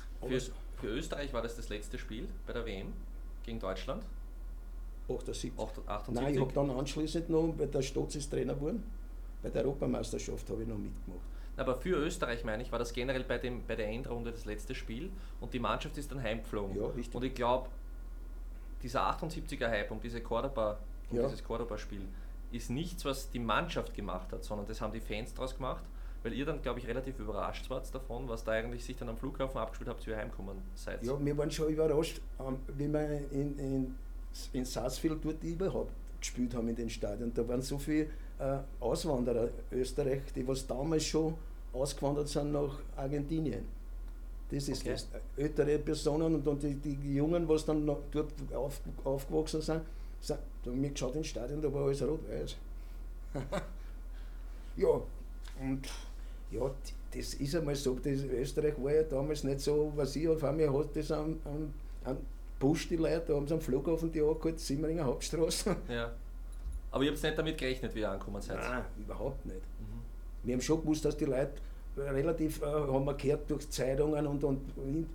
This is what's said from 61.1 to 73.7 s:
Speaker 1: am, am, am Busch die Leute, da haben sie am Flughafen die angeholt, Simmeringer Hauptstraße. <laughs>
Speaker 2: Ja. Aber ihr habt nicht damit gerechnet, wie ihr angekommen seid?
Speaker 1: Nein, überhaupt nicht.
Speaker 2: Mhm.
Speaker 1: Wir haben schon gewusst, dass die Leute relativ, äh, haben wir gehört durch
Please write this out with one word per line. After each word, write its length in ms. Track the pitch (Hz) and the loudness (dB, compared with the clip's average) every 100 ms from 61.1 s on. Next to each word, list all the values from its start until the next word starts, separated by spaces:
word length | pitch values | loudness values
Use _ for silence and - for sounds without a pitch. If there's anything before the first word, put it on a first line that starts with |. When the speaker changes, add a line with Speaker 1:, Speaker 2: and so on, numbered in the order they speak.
Speaker 1:
am, 260 | 151 151 156 | 2 0 -2
am, 280 | 143 147 151 143 - - | -2 -2 -2 -4 -8 -6
am 120 | 127 139 - - - - | -4 -2 -4 -8 -8 2
Busch 300 | 135 160 - | 4 4 2
die 80 | 165 | 2
Leute, 280 | 151 165 160 | 4 4 4
da 60 | |
haben 120 | 143 143 | 2 4
sie 80 | |
am 60 | 165 | 2
Flughafen 500 | 147 135 165 165 165 | 4 2 4 2 2
die 80 | 156 | 4
angeholt, 380 | 151 156 165 160 | 4 4 2 0
Simmeringer 440 | - 139 156 165 | 0 2 2 2
Hauptstraße. 720 | 135 - - 156 165 165 208 170 | 2 0 0 2 4 4 2 0
<laughs> 60 | - | 0
Speaker 2:
Ja. 240 | 120 120 - - - - - - - - | -2 -2 -4 -8 -8 -8 -6 -4 -4 -2
Aber 120 | 127 | 2
ihr 80 | 143 | 4
habt 100 | 147 | 4
nicht 160 | 156 156 | 2 2
damit 180 | 160 156 | 2 2
gerechnet, 380 | 131 127 113 | 0 0 -2
wie 60 | 110 | 0
ihr 100 | 101 | 0
angekommen 320 | 98 - 101 | 0 -2 -4
seid? 160 | - 98 | -4 -2
Speaker 1:
Nein, 260 | 117 123 113 107 | 0 0 -2 -6
überhaupt 480 | 104 92 127 135 - | -6 -2 -2 -2 -6
nicht. 120 | 92 | -6
Speaker 2:
Mhm. 400 | - - 107 117 113 - - - | -8 -8 -6 -6 -8 -8 -8 -4
Speaker 1:
Wir 120 | 113 | 0
haben 60 | 123 | 2
schon 200 | 139 160 | 4 4
gewusst, 240 | 156 151 | 4 4
dass 120 | 147 - | 2 2
die 80 | |
Leute 280 | 147 127 143 - - - - 135 | 2 2 2 -2 -8 -8 -8 -4
relativ, 640 | 139 135 165 165 156 - | 0 2 2 4 2 0
äh, 40 | 147 | 2
haben 380 | 151 139 135 | 2 4 4
wir 100 | 139 | 4
gehört 340 | 139 135 - - | 2 2 2 2
durch 220 | 143 - | -2 -2